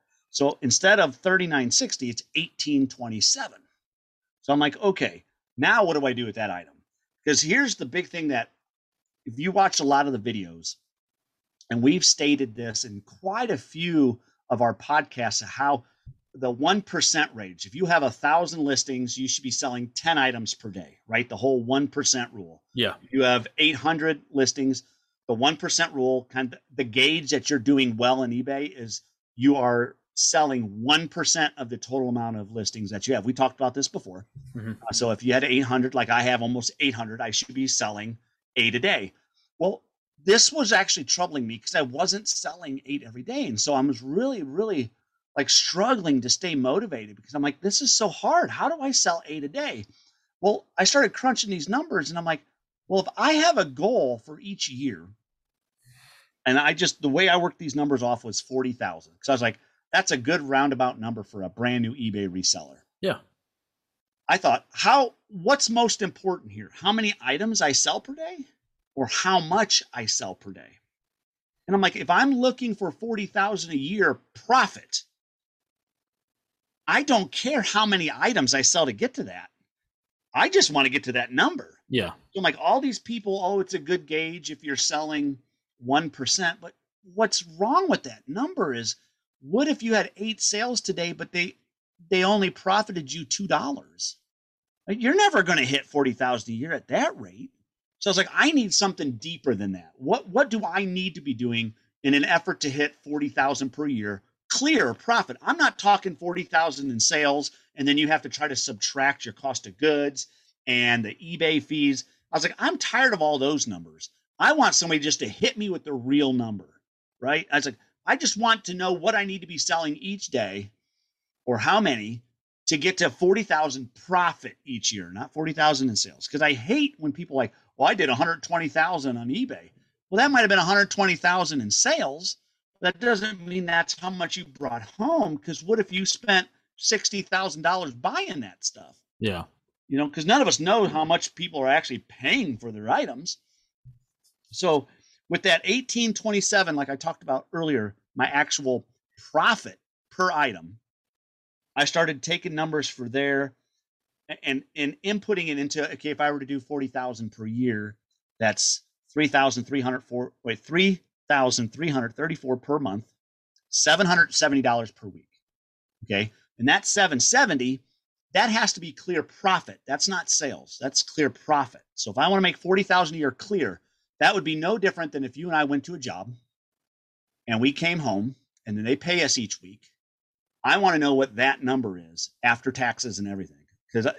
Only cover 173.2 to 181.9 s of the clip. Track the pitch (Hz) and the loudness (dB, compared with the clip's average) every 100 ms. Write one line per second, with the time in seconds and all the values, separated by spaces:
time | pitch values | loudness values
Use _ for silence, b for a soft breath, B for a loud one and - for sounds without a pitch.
173.2 | 143 - - 202 120 87 _ _ _ - | -2 -4 -4 -2 -2 -4 _ _ _ 2
174.2 | 156 202 151 156 165 220 190 180 160 147 | 2 4 0 -2 -2 0 0 -2 -6 -6
175.2 | 131 131 175 156 147 143 151 175 120 87 | -8 -8 -2 0 0 0 -4 -10 -10 -10
176.2 | 98 123 _ _ _ _ _ _ _ _ | -12 -16 _ _ _ _ _ _ _ _
177.2 | _ _ - 113 127 143 170 175 139 98 | _ _ -4 0 2 2 -2 -2 -2 -2
178.2 | 110 131 _ _ - 107 110 143 165 175 | -4 -8 _ _ -8 -6 -2 -2 0 0
179.2 | 143 - 104 - 92 107 _ _ _ _ | 2 0 -4 -10 -16 -20 _ _ _ _
180.2 | _ _ _ _ 123 175 196 160 143 135 | _ _ _ _ 2 4 4 4 4 4
181.2 | 135 107 131 135 131 131 117 | 2 2 0 2 0 0 -2